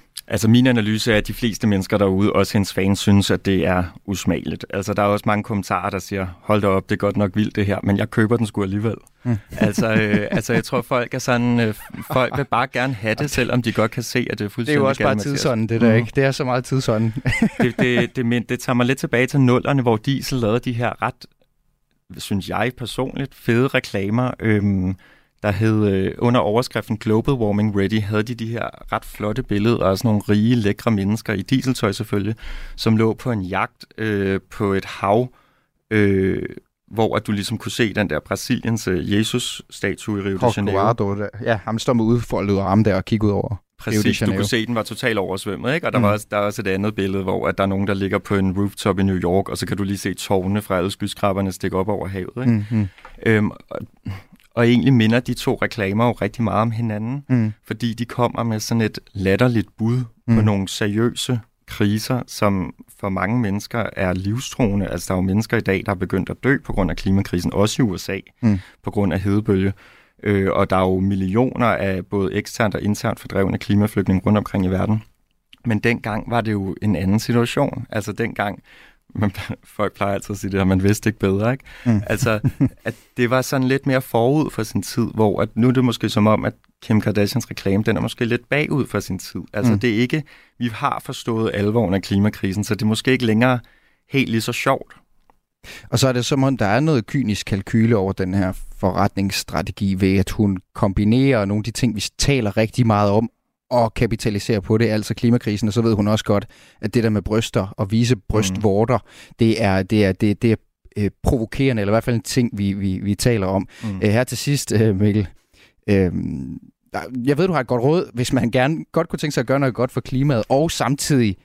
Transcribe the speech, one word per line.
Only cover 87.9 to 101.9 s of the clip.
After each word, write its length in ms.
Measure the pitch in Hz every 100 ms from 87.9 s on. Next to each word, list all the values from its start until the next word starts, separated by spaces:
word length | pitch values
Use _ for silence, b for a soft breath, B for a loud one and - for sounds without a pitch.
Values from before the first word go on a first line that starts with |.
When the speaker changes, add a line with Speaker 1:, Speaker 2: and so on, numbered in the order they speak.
| 104
Speaker 1:
er 40 |
måske 240 | 117 - 120
lidt 240 | 120 -
bagud 360 | 139 151 147 -
for 120 | 104
sin 200 | - 95
tid. 220 | - 92 82
Altså, 200 | 107 107
Speaker 2:
Mm. 60 | 104
Speaker 1:
det 100 | 120
er 100 | 107
ikke, 240 | 123 156 - B B _
vi 80 | 120
har 280 | 107 143 - -
forstået 460 | 131 - 113 110
alvoren 400 | - 101 117 101
af 80 | 98
klimakrisen, 600 | - 98 107 - 98 95
så 100 | 104 101
det 60 |
er 40 | 107
måske 260 | 110 -
ikke 140 | 127 120
længere 340 | 107 127 123 b b b b _
helt 200 | 139 120
lige 120 | 113
så 120 | 117
sjovt. 400 | 117 - 135 - - _ _ _ _ _ _ B B B
Speaker 2:
Og 100 | 120
så 80 | 131
er 40 |
det 140 | 123 120
som 180 | 143
om, 140 | 135 131
der 80 | 101
er 140 | 113
noget 260 | 156 139 107
kynisk 400 | 143 107 101 -
kalkyle 520 | 98 - 117 113 113
over 160 | 95
den 200 | 95 92
her 200 | 98 92 95 - -
forretningsstrategi 1200 | 95 90 101 - 98 - - 80 - - 98 92
ved, 160 | 95 98
at 120 | 95
hun 280 | - 104 92 -
kombinerer 720 | - 104 95 104 123 135 123 101
nogle 140 | 104
af 40 |
de 80 | 107
ting, 240 | - 120